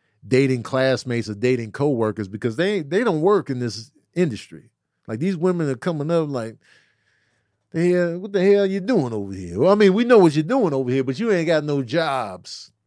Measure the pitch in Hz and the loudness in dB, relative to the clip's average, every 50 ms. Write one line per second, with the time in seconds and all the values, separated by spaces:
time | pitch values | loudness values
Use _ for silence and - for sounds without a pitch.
0 | _ _ _ _ - 104 127 127 139 135 131 123 110 - - 131 131 131 131 117 | _ _ _ _ -4 0 2 4 4 4 2 -2 -4 -4 -2 0 2 2 0 0
1 | - 127 120 120 110 107 107 101 110 123 127 123 117 107 - - 143 151 143 113 | -2 -4 -4 -4 -4 -6 -6 -2 0 0 0 0 -2 -6 -6 -4 -2 -2 0 0
2 | 113 107 107 - 107 92 98 107 - 123 110 117 170 196 214 202 156 139 156 196 | -2 -2 -2 -4 -6 -8 -8 -6 -6 -4 -2 -2 -2 -2 -2 -4 -4 -4 -2 -2
3 | 254 240 180 156 151 190 214 196 139 - 135 123 123 120 104 113 110 - _ _ | 0 0 0 0 2 2 2 2 0 -2 -6 -6 -6 -6 -8 -10 -14 -18 _ _
4 | _ _ - 170 180 165 113 95 - - - 80 - _ _ _ _ _ _ _ | _ _ -4 -2 -2 -2 -2 -6 -10 -16 -20 -20 -20 _ _ _ _ _ _ _
5 | _ - 113 110 147 190 196 165 156 185 180 175 165 143 135 120 - 180 165 151 | _ -10 -8 -4 -4 -4 -2 -2 0 -2 0 0 -2 -2 -4 -4 -4 -4 -4 -4
6 | 143 151 170 165 160 147 139 127 113 113 110 - _ _ _ _ _ _ _ _ | -2 -2 0 0 -2 -2 -4 -6 -6 -8 -10 -14 _ _ _ _ _ _ _ _
7 | _ _ _ _ _ _ _ _ _ _ _ _ _ _ - 160 170 175 180 180 | _ _ _ _ _ _ _ _ _ _ _ _ _ _ -4 0 0 2 2 2
8 | 175 175 165 175 185 214 196 202 180 196 202 202 202 196 190 202 180 202 262 202 | 0 0 -2 -6 -6 -4 -2 2 4 4 4 4 4 2 0 -2 -2 0 0 0
9 | 139 123 113 107 101 98 98 92 92 85 85 95 131 180 202 208 214 196 185 208 | 0 0 -2 -6 -6 -8 -8 -10 -10 -6 -2 2 4 4 6 6 6 6 6 4
10 | 240 233 254 226 185 165 139 151 156 156 240 277 240 175 143 135 135 123 127 135 | 4 6 8 8 8 6 6 2 0 0 0 2 2 2 0 0 -2 0 0 0
11 | 131 123 135 123 220 233 208 175 165 151 165 156 147 151 147 143 135 113 117 165 | 0 -2 -2 -2 -2 0 0 0 2 2 0 0 0 0 -2 -2 -2 -2 -2 -2
12 | 165 156 139 131 117 104 92 92 - - - - - - _ _ _ | -2 -2 -2 -4 -4 -6 -10 -12 -16 -16 -18 -18 -20 -20 _ _ _